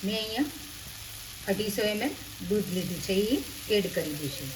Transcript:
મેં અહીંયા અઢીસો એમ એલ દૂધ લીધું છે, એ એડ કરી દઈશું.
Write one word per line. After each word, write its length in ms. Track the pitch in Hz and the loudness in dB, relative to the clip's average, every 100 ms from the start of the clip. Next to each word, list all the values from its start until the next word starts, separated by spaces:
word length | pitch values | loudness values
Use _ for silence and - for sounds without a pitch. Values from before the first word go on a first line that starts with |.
મેં 160 | 190 220 | 0 0
અહીંયા 320 | 220 226 294 - - - - - - - - - - | 0 0 0 -2 -12 -12 -12 -12 -12 -12 -12 -8 0
અઢીસો 420 | 196 208 208 214 | 2 2 2 2
એમ 120 | 214 254 | 4 0
એલ 60 | 294 - - 180 | -2 -10 -8 2
દૂધ 200 | 208 185 180 | 2 2 0
લીધું 260 | 165 170 - | 0 -2 2
છે, 100 | 190 214 | 4 6
એ 160 | 269 - - - 208 | 4 0 -8 2 4
એડ 100 | 175 175 | 4 0
કરી 200 | 156 147 | -2 -2
દઈશું. 320 | 143 - 135 | -4 -4 -8